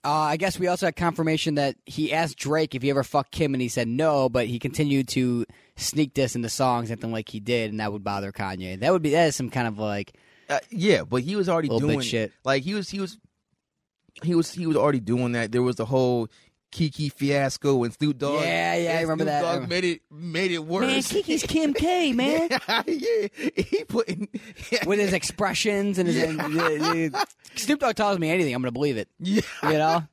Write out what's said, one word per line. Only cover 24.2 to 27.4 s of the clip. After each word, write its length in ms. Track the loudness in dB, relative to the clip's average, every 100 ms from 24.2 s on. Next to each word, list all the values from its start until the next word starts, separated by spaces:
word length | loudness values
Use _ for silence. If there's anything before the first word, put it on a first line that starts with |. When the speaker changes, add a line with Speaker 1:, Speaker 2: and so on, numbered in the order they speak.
| -6 -10 -14 -18
Speaker 2:
<laughs> 300 | -4 -2 0
Speaker 1:
With 140 | 2
his 120 | 2
expressions 840 | 0 -4 -2 -2 0 0 0 0 0
and 80 | 2
his, 80 | 2
Speaker 2:
Yeah. 100 | 0
Speaker 1:
and, 880 | 0 -2 0 0 2 2 2 0
uh, 40 | -2
uh, 60 | -4 -6